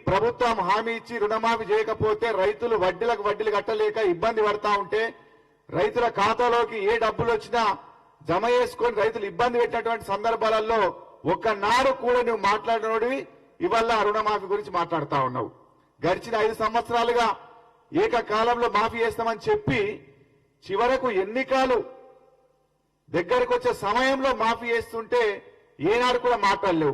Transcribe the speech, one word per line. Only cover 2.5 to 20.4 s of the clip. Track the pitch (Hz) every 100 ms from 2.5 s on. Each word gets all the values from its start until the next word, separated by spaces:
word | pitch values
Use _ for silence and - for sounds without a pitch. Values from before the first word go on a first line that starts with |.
| 208 233 220
వడ్డీలకు | 180 175 233 220 202
వడ్డీలు | 208 214 208
కట్టలేక | 202 220 214 220 208
ఇబ్బంది | 170 220 220 214
పడతా | 208 208 202
ఉంటే | 202 214 226 - - - _ _ -
రైతుల | 127 214 233 233 214
ఖాతాలోకి | 208 226 247 233 220 226 196
ఏ | 226
డబ్బులు | 220 214 233 220
వచ్చినా | - 240 226 95 - - _ _ -
జమ | 175 226 247
చేసుకొని | 240 - 233 214
రైతులు | 214 220 202
ఇబ్బంది | 170 240 240
పెట్టినటువంటి | 233 233 226 233 -
సందర్భాలలో | 196 226 226 220 220 220 226 180 - - - 147
ఒక్కనాడు | 180 226 208 202 247 262 262
కూడా | 240 247 240
నువ్వు | 220 196
మాట్లాడినోడివి. | 208 214 226 220 220 240 269 - - _ - 175
ఇవాళ | 226 226 220 202
రుణమాఫీ | 214 214 208 190
గురించి | 208 202 180
మాట్లాడుతా | 165 165 143 143 131
ఉన్నావు. | 127 101 - _ _ _ _
గడిచిన | 156 190 233 220
ఐదు | 220 226
సంవత్సరాలుగా | 220 233 233 233 233 240 226 196 - - - _ _ 311
ఏకకాలంలో | 415 233 214 214 233 240 233 202
మాఫీ | 220 233
చేస్తామని | 226 214 226 220 -
చెప్పి | 427 - 247 202 - - - _ _